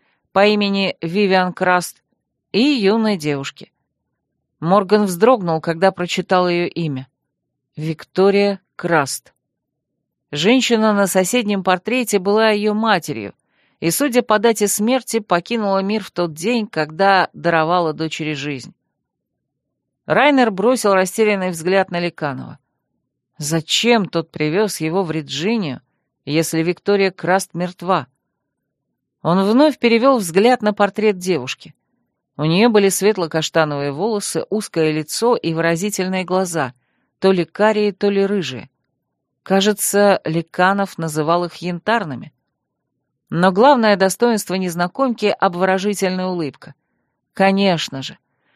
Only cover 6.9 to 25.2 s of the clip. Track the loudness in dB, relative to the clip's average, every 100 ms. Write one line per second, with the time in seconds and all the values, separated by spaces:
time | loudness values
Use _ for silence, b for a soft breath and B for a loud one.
6.9 | -6 -10 _ _ _ _ _ _ -10 -8
7.9 | -8 -8 0 2 4 0 -2 _ -10 0
8.9 | 0 0 -6 -12 _ _ _ _ _ _
9.9 | _ _ _ _ -2 2 2 2 2 2
10.9 | 2 2 2 2 0 0 -2 0 0 0
11.9 | -4 0 -2 2 2 2 2 0 0 0
12.9 | 0 0 -8 -8 -14 _ _ _ _ -4
13.9 | 0 0 0 2 2 2 2 0 0 0
14.9 | -2 -2 -6 -2 -2 -2 -4 -2 -2 -2
15.9 | -4 -6 -6 -6 -4 -2 -2 -2 -4 -6
16.9 | 0 2 2 2 -2 0 0 2 0 0
17.9 | -4 -6 -6 -6 -6 -6 -8 -12 -20 _
18.9 | _ _ _ _ _ _ _ _ _ _
19.9 | _ -4 2 2 4 2 2 0 2 2
20.9 | 2 0 0 0 0 -4 -4 0 0 0
21.9 | -2 -6 -6 -8 -6 -12 -18 _ _ _
22.9 | _ _ _ _ _ -4 -4 0 0 2
23.9 | 2 2 -4 -6 -4 -2 0 -2 -2 -4
24.9 | -2 -2 -4